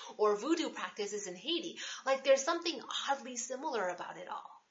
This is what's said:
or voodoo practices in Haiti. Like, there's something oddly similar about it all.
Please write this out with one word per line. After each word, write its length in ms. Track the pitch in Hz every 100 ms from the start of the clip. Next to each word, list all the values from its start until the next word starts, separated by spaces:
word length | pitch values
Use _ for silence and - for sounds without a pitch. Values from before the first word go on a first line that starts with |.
| - -
or 180 | 214 208
voodoo 340 | 262 330 269
practices 580 | - 185 - 202 208 185
in 80 | 180
Haiti. 420 | 269 339 170 - - - 262
Like, 160 | 269
there's 180 | 277 269
something 380 | - 339 339 262 - - -
oddly 260 | 269 240 240
similar 500 | - 262 302 233 180
about 300 | 170 - 170
it 100 | -
all. 320 | - - - _